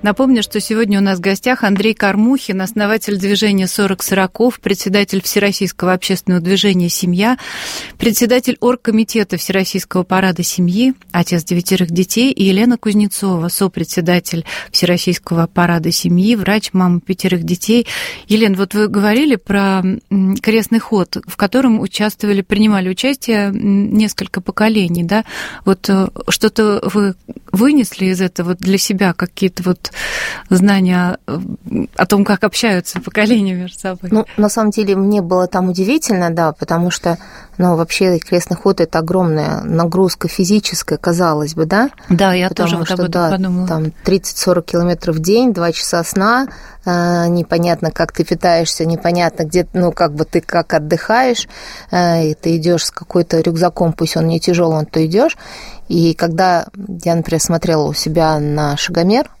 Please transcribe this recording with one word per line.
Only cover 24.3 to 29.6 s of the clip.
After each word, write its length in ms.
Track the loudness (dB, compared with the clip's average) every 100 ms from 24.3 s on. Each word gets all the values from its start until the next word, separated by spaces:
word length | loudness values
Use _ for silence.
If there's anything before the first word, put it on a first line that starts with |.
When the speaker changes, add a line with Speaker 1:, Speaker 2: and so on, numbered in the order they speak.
| -6
Speaker 1:
поколений, 600 | -6 0 2 2 0 -2
да? 220 | 0 -2 -2 -12 -12 -4 0
Вот, 240 | 0 2
э, 180 | 0 0 -4 -6
что-то 580 | 0 0 2 0 0 -2
вы 220 | 0 0 -4 -14 -20 -4
вынесли 540 | 2 4 4 0 -2 -2
из 160 | 0
этого 320 | -2 -2 -4
для 240 | -2 0 0
себя, 360 | 0 0 0
какие-то 500 | 0 -6 -2 -2 -2